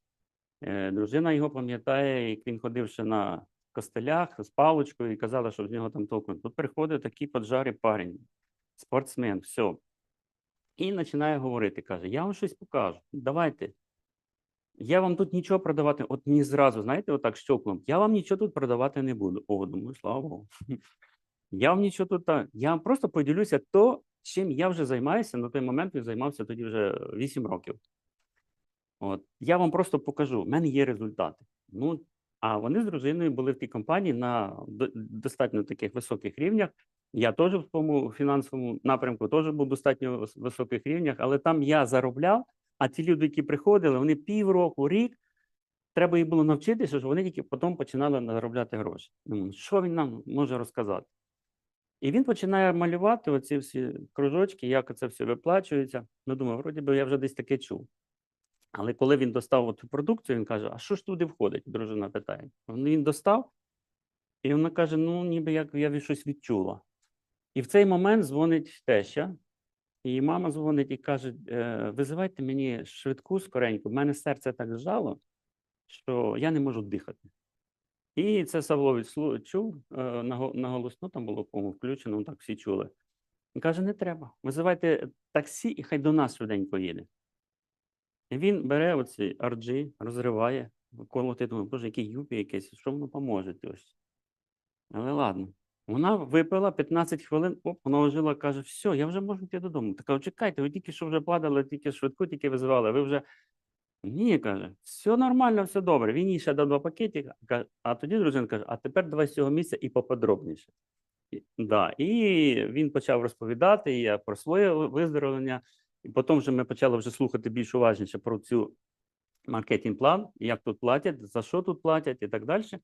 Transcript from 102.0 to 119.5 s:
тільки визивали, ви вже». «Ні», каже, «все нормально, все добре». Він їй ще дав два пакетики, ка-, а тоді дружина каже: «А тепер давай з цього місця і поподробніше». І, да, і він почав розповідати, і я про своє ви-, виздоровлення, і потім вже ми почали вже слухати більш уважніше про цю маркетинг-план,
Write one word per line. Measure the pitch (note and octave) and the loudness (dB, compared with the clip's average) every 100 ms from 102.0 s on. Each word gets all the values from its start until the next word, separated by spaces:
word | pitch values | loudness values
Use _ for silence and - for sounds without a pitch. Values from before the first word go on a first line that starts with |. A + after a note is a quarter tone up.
| C3+ - F3+ | -4 -2 -6
тільки | C#3+ C#3+ | -2 -2
визивали, | C3 C3 C3 A2 | 0 2 4 4
ви | C3 | 2
вже». | C#3 C#3+ - - _ _ _ _ _ _ | 2 0 -4 -18 _ _ _ _ _ _
«Ні», | G2 C#3 A#3 D#3 | -8 0 2 2
каже, | G#2+ G2 F#2 - | 0 -4 -6 -14
«все | - - G#3 A#3+ | -20 -4 2 4
нормально, | C4 B3+ B3 G#3+ | 4 4 4 4
все | F#3+ G3 | 0 0
добре». | F3+ C#3+ A2 | 4 4 4
Він | C#3 F#3+ | 2 2
їй | E3+ | 0
ще | D#3 | 0
дав | C#3+ C#3+ | 2 2
два | C#3+ | 2
пакетики, | E3 D#3+ A3 D#3 B2+ - A2+ | 0 -2 -4 -4 -8 -10 -4
ка-, | A#2+ - _ | -4 -4 _
а | A#2+ | -4
тоді | A#2+ D3 G#3+ | -4 0 2
дружина | D#3+ C3 A2+ | 2 2 0
каже: | G#2+ - | -4 -4
«А | A#2 | -6
тепер | C#3 F#3+ E3 | -2 0 0
давай | D3+ D3 | 0 0
з | |
цього | D3 C#3 | 2 0
місця | D#3 D#3+ - | 0 -2 -4
і | C3 | -2
поподробніше». | B2 - A#2+ A2 F#2 E2+ D#2 _ _ _ _ _ _ _ | -2 0 2 2 2 -2 -12 _ _ _ _ _ _ _
І, | G2+ - - | -16 -12 -6
да, | G#2+ G#2+ E2+ - | 2 4 4 0
і | E3+ A#3 G#3 E3+ D3 A2+ G#2 | 0 2 4 4 4 4 0
він | C3+ D3+ | 0 0
почав | C#3 - A#2+ | 0 2 2
розповідати, | A#2 - A2+ A#2+ F3+ G#3 D#3 | 0 -4 -6 4 6 6 2
і | B2 | 0
я | A2+ G#2 | 0 0
про | - G2+ | -2 -8
своє | D#3 F#3 G3 | 0 2 4
ви-, | D#3 D3 | 2 0
виздоровлення, | D3 E3+ D3 C#3 C3+ C3 B2+ - _ _ _ | 0 0 0 -2 -2 -4 -6 -10 _ _ _
і | - | -4
потім | - B2+ D3+ | 0 4 4
вже | C3 | 4
ми | B2+ | 2
почали | B2 - C3 A#2 | 0 2 2 2
вже | A2+ | 0
слухати | - C3 A#2+ A2+ | 0 0 0 -4
більш | A#2 A2 | -4 0
уважніше | B2+ A#2 G2+ G2 G#2 | 4 4 4 -2 -6
про | A#2 A2 | -6 -6
цю | - A#2 - - _ _ _ _ _ _ | 0 0 0 -6 _ _ _ _ _ _
маркетинг-план, | - | -6